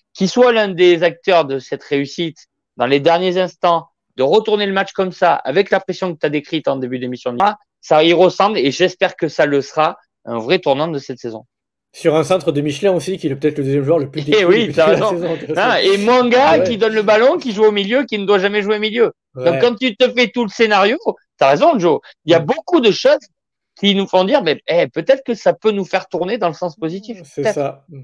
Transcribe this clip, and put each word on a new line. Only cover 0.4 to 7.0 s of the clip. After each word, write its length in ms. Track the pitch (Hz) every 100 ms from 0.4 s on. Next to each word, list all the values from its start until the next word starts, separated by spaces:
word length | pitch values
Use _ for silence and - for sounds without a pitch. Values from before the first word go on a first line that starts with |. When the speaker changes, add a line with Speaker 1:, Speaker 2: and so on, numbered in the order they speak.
| 247
Speaker 1:
l'un 160 | 233 202
des 340 | 175 180 170
acteurs 420 | 170 - - 175
de 140 | 147 135
cette 240 | - 139
réussite 640 | - 143 139 - 170 151 _ _ _ -
dans 100 | 123
les 140 | 139
derniers 360 | 139 170 185 180
instants, 500 | 185 - 175 170 165 _ _ -
de 60 |
retourner 420 | 131 202 214 208 208
le 60 |
match 200 | 190 196
comme 180 | - 190
ça, 220 | 165 175
avec 360 | 151 - 147 196
la 100 | 196
pression 340 | - 180 185
que 40 | 160
t'as 80 | 156
décrite 400 | 147 143 160 143
en 80 | 135
début 240 | 127 127